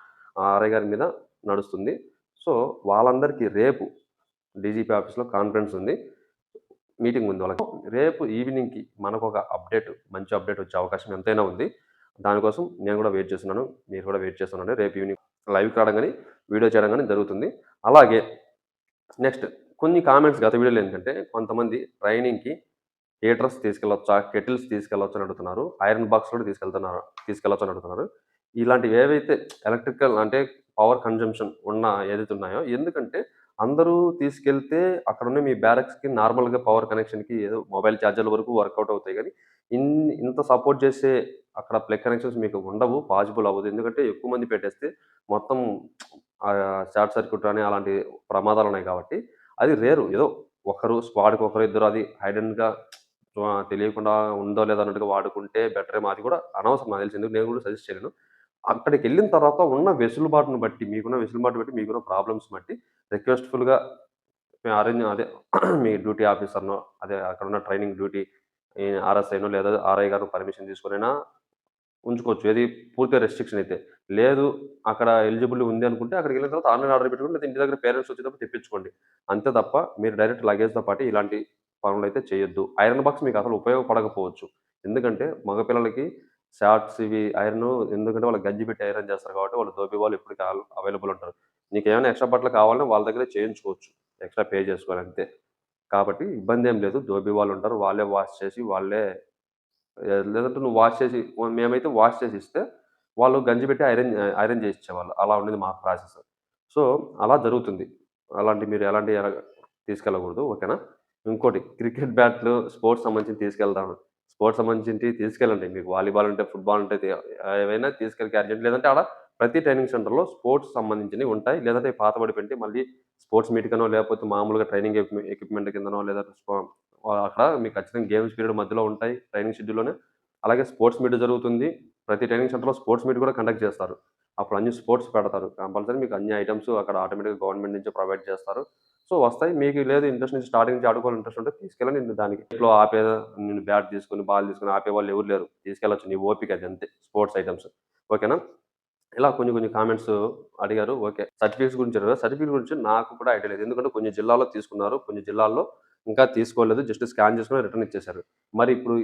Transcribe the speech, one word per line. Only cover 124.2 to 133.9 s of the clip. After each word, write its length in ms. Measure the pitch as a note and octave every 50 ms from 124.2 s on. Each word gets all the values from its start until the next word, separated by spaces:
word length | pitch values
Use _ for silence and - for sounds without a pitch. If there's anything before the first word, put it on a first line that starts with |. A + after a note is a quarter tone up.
| -
మామూలుగా 400 | G#2+ G2+ G2+ G#2 G#2+ G#2+ A2 G#2+
ట్రైనింగ్ 320 | - - G2+ G2+ G#2+ G#2+ G#2+
ఎక్విప్-, 300 | G2+ G2 G#2 G#2 G#2 G2
ఎక్విప్‌మెంట్ 380 | G2+ - G#2 F#2 G#2+ G#2 G2+ G2+
కిందనో 300 | G2+ G#2 G2+ G2+ G2+ G#2
లేదా 220 | G2+ G2+ G2 G2+ G2+ G2+ G2
స్పో-, 320 | _ _ - G2+ G2 F#2 F2+ _ _ _ _ _ _ - A2 G#2 G#2 G2+
అక్కడ 220 | G2 - - A#2+ D3+ D#3+ C#3
మీకు 180 | A2+ A2+ -
ఖచ్చితంగా 320 | G2 F#2+ - - A#2+ A2+ G2+
గేమ్స్ 260 | G#2 G#2+ A2 A2+ G#2+
పీరియడ్ 220 | A2+ A2+ A2 A2 G#2
మధ్యలో 260 | G#2 F#2+ G#2+ A2+ A2
ఉంటాయి 320 | G#2+ G#2+ G#2+ A2+ A2+ B2 B2 - _
ట్రైనింగ్ 300 | - G#2 G#2 A2 A2 -
షెడ్యూల్‌లోనే. 360 | A2 G#2 A2 A2 A2+ C3+ - - _ _ _ _ _ _ _ _ -
అలాగే 200 | G#2+ A#2 B2 C3
స్పోర్ట్స్ 380 | B2+ - - A2+ A#2 A#2 A#2+
మీట్ 160 | B2+ B2 A#2+ A#2+
జరుగుతుంది, 520 | A#2+ A#2+ B2 A#2+ A#2+ A#2+ A#2+ A#2 B2+ D#3+ E3 - - _ _ _ _
ప్రతి 220 | - G#2+ G2+ A#2+ A2
ట్రైనింగ్ 260 | A#2 A#2 B2+ B2 B2
సెంటర్‌లో 200 | B2 B2 C#3 C3
స్పోర్ట్స్ 340 | B2+ - - A#2 A#2+ B2+ C3
మీట్ 120 | B2+ A#2+
కూడా 140 | B2+ C3 C3
కండక్ట్ 300 | B2 A2+ A2+ A2+ G#2+ G#2+
చేస్తారు. 320 | G#2 F#2+ - F#2+ F#2